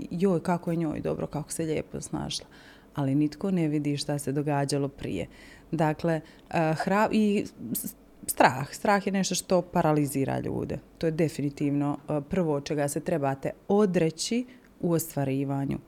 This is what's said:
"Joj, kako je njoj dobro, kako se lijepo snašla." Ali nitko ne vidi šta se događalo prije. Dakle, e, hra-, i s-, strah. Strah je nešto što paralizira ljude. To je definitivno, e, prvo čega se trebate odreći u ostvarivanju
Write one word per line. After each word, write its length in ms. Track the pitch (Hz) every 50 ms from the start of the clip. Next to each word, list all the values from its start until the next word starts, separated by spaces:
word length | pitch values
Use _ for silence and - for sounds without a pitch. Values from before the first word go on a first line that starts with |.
| - -
"Joj, 320 | - 175 180 202 185 160 156
kako 280 | - 180 165 - -
je 60 | 170 165
njoj 220 | 170 151 151 -
dobro, 280 | - 156 151 151 156 160
kako 240 | - 147 156 -
se 120 | - - 165
lijepo 380 | 156 156 160 156 - - 147
snašla." 440 | 151 - - 151 147 147 143 - - - - - - - - - - - -
Ali 200 | - 143 135 135
nitko 360 | 147 151 151 151 - - 196
ne 160 | 190 180 165 151
vidi 300 | 147 156 147 147 147 139
šta 220 | - - 147 143
se 120 | 143 -
događalo 560 | 135 151 147 151 147 143 143 139 - 139 139 139
prije. 400 | - - - - - 95 - - - - - - - - - -
Dakle, 420 | - 165 170 151 156 - - 170 165
e, 80 | 156 156 - - - - - -
hra-, 560 | - 165 156 160 156 - - 190 202 220 -
i 340 | - 220 214 208 202 214 - - - - - 110 120
s-, 220 | - - - - - - - - - - -
strah. 460 | - - - 160 123 127 139 - -
Strah 340 | - - 220 202 202 190 202
je 40 |
nešto 240 | 190 196 185 - 180
što 260 | 170 - - 190 180
paralizira 800 | 175 - - 180 170 156 151 151 147 139 139 139 135 131 127 131
ljude. 400 | 131 - - 123 - - - - - - - -
To 100 | - 165
je 40 |
definitivno, 840 | 160 160 175 151 - - 143 143 143 - 156 143 139 143 143 143 143 - - -
e, 120 | 156 151 143 -
prvo 320 | - 180 180 160 147 143
čega 260 | 139 - 160 147 143 143
se 120 | 143 156
trebate 520 | 151 - 180 160 139 135 135 139 - - - - - -
odreći 800 | 196 202 214 202 175 180 165 160 156 - - - 226 240 247 - - - - - - -
u 120 | - 180
ostvarivanju 880 | 170 160 160 - - 147 139 139 135 135 139 135 139 139 139 139 139 - -